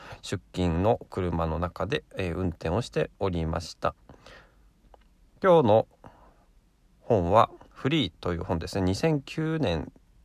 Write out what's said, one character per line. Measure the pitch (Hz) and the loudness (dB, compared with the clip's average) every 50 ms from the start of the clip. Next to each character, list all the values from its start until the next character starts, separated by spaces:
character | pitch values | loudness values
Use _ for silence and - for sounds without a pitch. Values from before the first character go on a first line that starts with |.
| - - - - - | -18 -18 -20 -18 -10
出 | - - 92 - _ _ | -8 -8 -8 -8 _ _
勤 | - 90 87 82 82 | -2 0 0 2 2
の | 92 107 120 - - - | 2 2 2 0 -2 -10
車 | - - 92 87 87 85 82 | -8 -6 -4 -2 -2 -2 -2
の | 82 80 80 | -2 -2 -4
中 | 87 87 - - - | -6 -6 -6 -8 -6
で、 | 98 - - - _ - | -4 -4 -6 -6 _ -10
え | - 95 90 82 | -6 -6 -6 -4
ー、 | |
運 | 87 92 90 | -4 -4 -4
転 | 85 - - 82 | -6 -4 -6 -4
を | 82 110 - | -4 -4 -4
し | - | -4
て | - 160 151 - - _ | -4 -4 -4 -4 -4 _
お | 101 98 | -4 -4
り | 90 85 80 | -2 -2 -4
ま | 80 80 82 | -2 -4 -6
し | 80 - - | -6 -10 -14
た。 | _ - - - _ _ _ - - _ - - - - _ _ _ _ _ _ _ _ - - _ _ _ _ _ _ _ _ _ - | _ -6 -6 -6 _ _ _ -20 -20 _ -20 -20 -20 -20 _ _ _ _ _ _ _ _ -20 -20 _ _ _ _ _ _ _ _ _ 4
今 | 190 175 165 143 | 6 6 6 8
日 | 110 | 8
の | 104 110 - - _ _ - - - - - - _ _ _ _ _ _ _ _ _ _ _ _ _ _ _ | 6 6 4 2 _ _ -20 -20 -20 -20 -20 -20 _ _ _ _ _ _ _ _ _ _ _ _ _ _ _
本 | - 120 101 85 85 95 | 0 2 2 2 4 4
は | 110 117 - - - - - | 4 4 4 0 -16 -20 -20
フ | _ - - 135 | _ -6 -4 0
リ | 151 160 120 - | 0 0 0 -2
ー | - _ | -6 _
と | - - 87 | -6 -6 -4
い | |
う | 82 - | -4 -2
本 | - 92 87 | -2 -4 -4
で | 85 92 | -4 -4
す | - | -4
ね。 | 101 95 | 0 0
二 | 90 95 | 0 0
千 | 113 - 165 156 143 | 2 2 0 0 0
九 | 135 - - - 160 160 160 160 | -4 -6 -6 -4 -4 -2 -2 0
年 | 156 107 170 82 - - _ - _ _ _ _ | 0 0 0 -2 -4 -8 _ -20 _ _ _ _